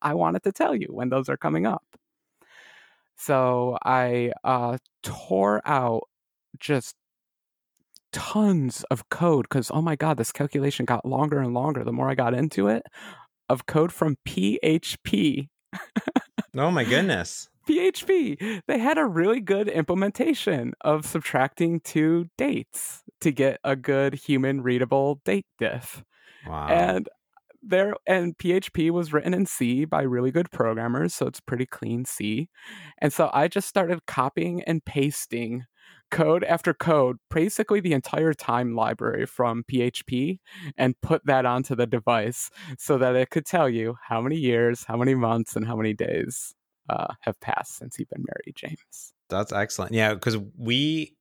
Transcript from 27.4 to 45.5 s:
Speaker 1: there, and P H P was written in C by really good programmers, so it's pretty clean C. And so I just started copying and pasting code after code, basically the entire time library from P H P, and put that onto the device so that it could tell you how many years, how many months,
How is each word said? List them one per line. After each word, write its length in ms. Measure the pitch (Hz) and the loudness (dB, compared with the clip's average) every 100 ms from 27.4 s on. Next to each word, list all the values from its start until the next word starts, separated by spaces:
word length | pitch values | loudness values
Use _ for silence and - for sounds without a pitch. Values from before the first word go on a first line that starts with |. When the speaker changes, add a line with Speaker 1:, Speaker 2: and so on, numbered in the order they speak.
| _ _ | _ _
Speaker 1:
there, 320 | 226 185 202 - - | -2 0 2 -2 0
and 300 | 185 175 165 | 0 0 -2
P 140 | 175 | 0
H 200 | 185 - | 0 0
P 180 | - 160 | 0 2
was 220 | 175 160 | 2 2
written 220 | 151 175 | 0 2
in 120 | 180 185 | 0 0
C 380 | - 120 127 | 0 0 2
by 180 | 156 156 | 0 0
really 300 | 135 123 131 | 0 0 0
good 180 | 156 175 | 0 0
programmers, 640 | - 113 113 117 123 170 | 0 0 0 -2 0 -2
so 120 | - 127 | -2 -4
it's 120 | - | -4
pretty 260 | - 123 127 | -6 -4 -4
clean 380 | - 110 120 127 | -6 -4 -4 -4
C. 420 | - 104 110 165 _ - 208 156 - | -6 -4 -4 -6 _ -20 -20 -18 -2
And 140 | 147 | 0
so 180 | - 156 | 2 2
I 140 | 135 170 | 4 2
just 200 | 202 - | 0 -2
started 380 | 202 175 175 - | 0 0 -2 -4
copying 560 | - 131 - 170 175 | -2 -2 0 -2 -4
and 200 | - 165 | -2 -2
pasting 840 | - 143 139 - - 117 113 123 123 _ _ _ - | -2 0 0 -2 -6 -6 -4 -6 -10 _ _ _ -6
code 320 | - 156 175 | 0 4 4
after 300 | - 165 175 | 2 0 0
code, 440 | - 170 151 127 123 - | 0 2 4 4 0 -4
basically 500 | 160 185 - 214 208 | 0 0 0 0 2
the 120 | 175 | 2
entire 400 | 139 - - 160 | 0 0 0 2
time 400 | 147 - 120 123 | 0 0 0 0
library 520 | 117 117 117 113 - - | 0 0 0 -2 -2 -4
from 360 | - 120 117 | 0 0 0
P 180 | - 127 | -2 0
H 240 | 120 - - | 0 -2 -4
P, 340 | 123 147 185 - 190 160 139 | -2 -2 -6 -12 -16 -8 0
and 200 | 127 - | 0 0
put 220 | - 160 143 | 0 0 2
that 180 | 131 127 | 2 4
onto 280 | 123 131 120 | 0 -2 0
the 100 | 120 | 0
device 640 | 120 120 117 110 - - - 175 131 | 0 2 0 0 -6 -10 -12 -16 -6
so 180 | - 139 | 0 2
that 160 | 127 | 4
it 160 | 127 127 | 2 2
could 140 | 165 - | -2 0
tell 220 | 180 143 | 2 2
you 280 | 117 113 120 | 2 -2 -6
how 180 | - 117 | -4 -2
many 140 | 127 160 | 0 0
years, 480 | 127 117 120 120 | 2 4 4 0
how 120 | - 117 | -4 0
many 180 | 127 | 2
months, 400 | 131 113 117 110 | 4 2 2 0